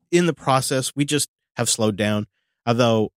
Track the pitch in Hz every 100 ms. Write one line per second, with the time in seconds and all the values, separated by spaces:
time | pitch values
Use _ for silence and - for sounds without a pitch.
0 | _ 175 175 - - 131 - 131 131 139
1 | 143 147 - _ _ - 117 - 107 98
2 | 104 104 107 _ _ _ 120 117 120 113
3 | 104